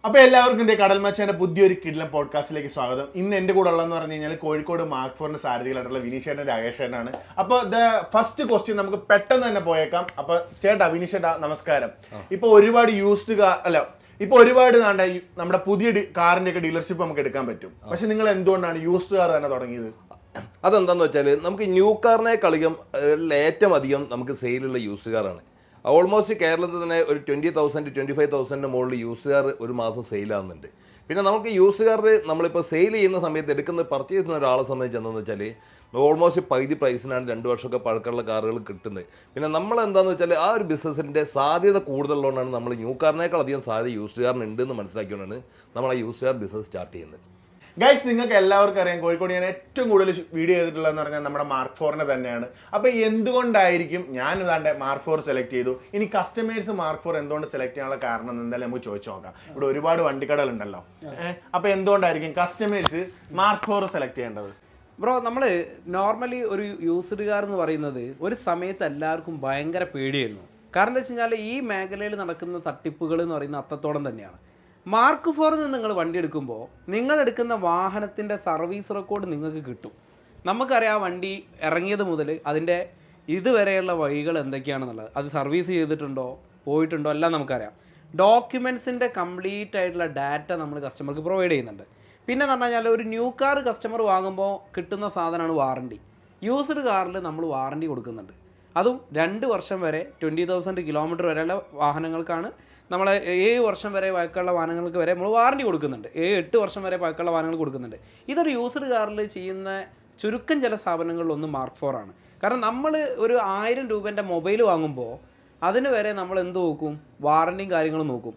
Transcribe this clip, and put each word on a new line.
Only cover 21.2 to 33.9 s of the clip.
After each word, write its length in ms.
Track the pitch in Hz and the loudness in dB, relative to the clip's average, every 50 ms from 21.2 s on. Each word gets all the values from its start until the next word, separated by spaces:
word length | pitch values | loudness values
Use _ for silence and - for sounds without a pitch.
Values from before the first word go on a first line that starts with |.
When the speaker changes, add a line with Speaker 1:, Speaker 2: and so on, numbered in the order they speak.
| 139 143 143 147 160 | 4 4 2 2 2
Speaker 2:
നമുക്ക് 280 | 175 202 196 214 190 | -4 -4 -2 -2 2
ന്യൂ 280 | 185 185 196 214 214 214 - | 4 6 6 6 4 4 4
കാറിനെ 300 | 233 226 220 220 226 233 | 4 4 6 4 2 2
കളിക്കും, 420 | 220 214 175 160 156 160 160 156 - - _ - | 4 4 2 2 4 2 0 -2 -4 -12 _ -6
ഏഹ്, 380 | 135 143 147 151 156 165 160 147 | 0 2 2 2 2 2 2 2
ഏറ്റവും 400 | 143 147 165 170 - 208 196 170 | 4 4 2 4 4 4 4 4
അധികം 320 | 143 135 135 139 139 143 - | 4 2 2 0 0 -2 -4
നമുക്ക് 220 | 120 123 127 131 | -6 -6 -6 -6
സെയിലുള്ള 460 | 135 - 127 120 123 131 135 131 127 123 | -8 -6 -4 -4 -4 -2 -4 -4 -4 -4
യൂസ്ഡ് 340 | 113 104 101 101 - 113 | -4 -6 -8 -8 -6 -4
കാറാണ്. 280 | 113 110 101 95 90 85 - _ _ _ _ _ _ _ _ - | -2 -2 -2 -4 -6 -10 -18 _ _ _ _ _ _ _ _ 6
Almost 420 | 143 165 180 190 202 214 202 208 - | 6 6 6 6 4 2 2 2 0
കേരളത്തിൽ 480 | - 170 160 165 165 180 175 170 175 | 0 2 2 2 2 0 -2 -2 -6
തന്നെ 200 | 170 170 165 165 | -2 0 0 0
ഒരു 160 | 160 151 147 147 | 2 2 0 -2
ട്വന്റി 320 | 139 147 139 143 147 170 | 0 -4 -4 0 0 0
തൗസൻഡ്, 460 | 151 156 151 147 - 151 147 143 123 | 2 2 0 0 0 -4 -6 -4 -4
ട്വന്റി 160 | 139 139 139 | -4 -4 -2
ഫൈവ് 200 | 131 147 147 143 | 2 2 2 2
തൗസൻഡിന് 340 | 143 135 131 127 143 139 139 | 2 -2 -2 -2 -4 -4 -4
മുകളിൽ 340 | 131 127 127 127 127 127 120 | -2 -2 -2 0 0 -2 -4
യൂസ്ഡ് 300 | 113 117 117 113 - 143 | -4 -6 -8 -6 -2 2
കാർ 140 | 139 139 135 | 2 2 2
ഒരു 280 | 135 - - 117 117 | 2 -2 -4 -6 -6
മാസം 300 | 123 123 113 113 110 123 | -4 -2 -2 -2 -4 -6
സെയിൽ 320 | 113 - 113 101 101 107 107 | -8 -6 -6 -6 -4 -2 -4
ആവുന്നുണ്ട്. 320 | 101 95 92 85 76 69 - _ _ _ _ - - _ - | -4 -4 -8 -14 -16 -20 -20 _ _ _ _ -20 -20 _ -4
പിന്നെ 140 | 160 190 | -2 0
നമുക്ക് 240 | 196 196 208 220 202 | 2 2 2 2 0
യൂസ്ഡ് 400 | 233 214 185 185 202 202 202 220 | 0 4 6 6 6 6 6 4
കാറിൽ 360 | 220 220 220 214 220 220 208 214 | 4 4 4 6 6 6 6 4
നമ്മളിപ്പോ 360 | 156 160 160 170 170 160 170 | 0 0 0 0 0 0 -2
സെയിൽ 300 | 160 - 160 160 180 220 | -2 0 2 2 4 4
ചെയ്യുന്ന 280 | 220 220 196 185 185 180 | 4 4 4 4 4 2
സമയത്ത് 300 | 170 160 156 156 151 147 | -2 0 -2 -2 -2 0
എടുക്കുന്ന, 320 | 143 143 143 165 170 170 | -2 -2 -2 -2 -2 -4
പർച്ചേസ് 280 | 165 165 | -2 -2